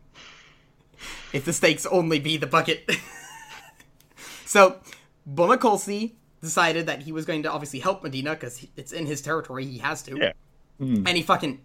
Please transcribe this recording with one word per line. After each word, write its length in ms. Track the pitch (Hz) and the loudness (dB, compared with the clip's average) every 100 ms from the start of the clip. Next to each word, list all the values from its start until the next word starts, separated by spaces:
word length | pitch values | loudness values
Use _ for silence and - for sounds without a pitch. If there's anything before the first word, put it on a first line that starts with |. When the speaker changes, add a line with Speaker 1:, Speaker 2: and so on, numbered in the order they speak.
| - - - - - - _ _ _ - - - - | -20 -20 -20 -20 -20 -20 _ _ _ -20 -16 -14 -6
Speaker 1:
If 100 | 143 | -4
the 80 | 165 | -2
stakes 320 | 151 170 147 | 2 2 2
only 340 | - 185 160 151 | 2 2 4 0
be 180 | 143 156 | 0 -2
the 100 | 143 | 2
bucket. 420 | 165 160 156 - | 2 2 -2 -2
<laughs> 40 | 175 - - - 906 932 - - _ - _ _ - - - - | -4 -6 -18 -18 -20 -18 -20 -20 _ -20 _ _ -20 -18 -16 4
So, 320 | 208 185 190 - - _ _ 143 | 8 8 8 -18 -20 _ _ -8
Bonacolsi 840 | 139 180 254 240 196 202 208 226 - _ - | 2 4 6 6 4 0 -4 -4 -8 _ -12
decided 460 | 160 180 165 165 | -4 2 2 2
that 160 | 160 139 | -2 -6
he 100 | 151 | -6
was 140 | 156 | -8
going 180 | 160 156 | -4 -4
to 80 | 156 | -4
obviously 280 | 151 147 131 | -6 -6 -4
help 240 | 180 196 | -2 -2
Medina, 320 | 151 131 143 156 | -6 -6 -4 -6
'cause 200 | 123 - | -8 -14
he, 140 | - - | -18 -18
it's 160 | 131 | -12
in 120 | 165 | -8
his 160 | 151 147 | -6 -6
territory, 440 | 147 160 - 131 | -4 -4 -4 -8
he 140 | 135 123 | -8 -6
has 220 | 143 156 | -6 -6
to. 140 | - 139 | -8 -2
Speaker 2:
Yeah. 140 | - - _ _ _ - | -2 -2 _ _ _ -8
Mm. 200 | 135 110 | 0 0
Speaker 1:
And 100 | 131 | 2
he 140 | 175 | 0
fucking 360 | - 185 151 127 | 2 2 2 -6